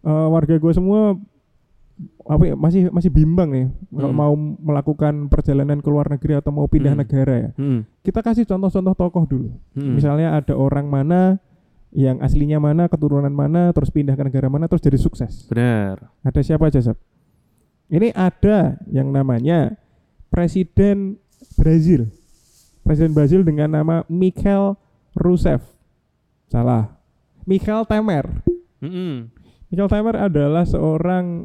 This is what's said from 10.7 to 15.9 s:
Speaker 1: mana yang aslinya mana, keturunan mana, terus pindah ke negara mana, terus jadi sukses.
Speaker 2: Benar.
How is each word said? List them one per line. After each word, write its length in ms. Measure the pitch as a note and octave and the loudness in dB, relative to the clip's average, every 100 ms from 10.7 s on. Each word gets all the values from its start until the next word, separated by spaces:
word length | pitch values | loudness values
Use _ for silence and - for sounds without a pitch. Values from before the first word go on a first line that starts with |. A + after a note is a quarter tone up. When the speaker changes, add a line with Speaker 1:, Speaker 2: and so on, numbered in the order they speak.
| C#3+ | 0
Speaker 1:
mana 560 | C#3+ C#3 C#3+ F3+ F#3 F#3+ _ _ _ _ _ | -2 -2 2 2 2 0 _ _ _ _ _
yang 300 | - C3+ B2+ | 0 0 0
aslinya 360 | C3 D3 D3 D3+ | 0 2 2 0
mana, 300 | D3 D#3 F3 | 2 2 0
keturunan 420 | D#3 D3+ C#3+ C#3+ | 0 0 0 0
mana, 420 | C#3+ C#3+ E3+ F3 | -2 0 2 2
terus 160 | E3+ - | 2 0
pindah 280 | D3+ C#3+ C3+ | -2 -2 -2
ke 80 | C3+ | -2
negara 220 | C3 C3 | -2 0
mana, 160 | C#3+ E3 | -2 0
terus 140 | E3 | 2
jadi 160 | C#3+ C3+ | 2 2
sukses. 500 | D#3 - A#2+ - - | 0 -2 -10 -10 -6
Speaker 2:
Benar. 640 | A#2 B2 A2+ G2 | -2 0 0 -2